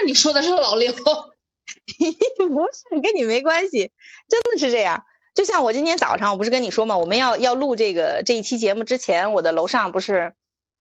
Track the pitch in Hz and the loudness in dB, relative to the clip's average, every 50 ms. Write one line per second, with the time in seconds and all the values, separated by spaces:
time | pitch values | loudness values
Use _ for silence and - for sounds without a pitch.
0 | 427 294 262 240 - 302 294 285 302 339 359 359 277 220 202 226 240 247 - - | 0 2 4 4 4 4 2 2 2 2 2 2 2 2 2 0 0 0 -2 0
1 | 196 302 302 - - - - _ _ _ _ _ _ - - - _ - - - | 0 0 0 0 -4 -12 -20 _ _ _ _ _ _ -20 -20 -18 _ -12 -6 -2
2 | 330 320 320 - 440 539 523 - 381 359 269 285 330 466 554 - - - - 311 | -2 -2 0 0 -2 -2 0 0 0 0 0 0 -2 -2 -4 -8 -10 -6 -4 -2
3 | 269 415 427 349 240 220 226 247 269 320 320 330 370 381 320 226 185 - _ _ | 0 0 0 0 0 0 0 0 0 0 0 0 0 -2 -2 -2 -4 -4 _ _
4 | - - - - - - - 466 453 480 466 320 285 254 240 233 208 180 165 - | -20 -20 -20 -20 -4 -2 0 0 0 0 -2 0 0 0 0 0 0 0 -2 -4
5 | - _ _ _ _ _ - - 403 381 415 349 277 226 220 262 294 330 339 339 | -6 _ _ _ _ _ -2 -2 0 0 0 0 2 0 0 0 0 0 0 0
6 | - - - - 208 208 202 190 208 233 240 262 247 196 - - 220 220 208 180 | 0 0 0 0 0 -2 -2 -2 0 0 0 0 -2 -2 -2 -2 0 0 0 0
7 | 170 165 202 240 262 254 226 190 240 247 247 262 277 285 240 214 226 208 180 165 | 0 0 0 2 2 2 2 2 2 0 0 0 0 0 0 0 0 0 0 0
8 | 156 151 - - 190 - 240 226 202 - 254 233 220 202 202 226 220 220 254 254 | 0 0 0 -2 0 0 0 -2 -2 -4 -4 0 0 0 0 0 -2 -2 -4 -2
9 | - - 190 170 185 214 214 185 160 165 165 165 165 185 - 247 208 180 170 190 | 0 0 0 0 2 0 0 2 2 2 2 0 0 0 0 0 0 0 -2 -4
10 | 190 - 202 185 170 165 - _ _ _ _ _ _ _ _ _ | -2 0 0 0 -2 -2 -6 _ _ _ _ _ _ _ _ _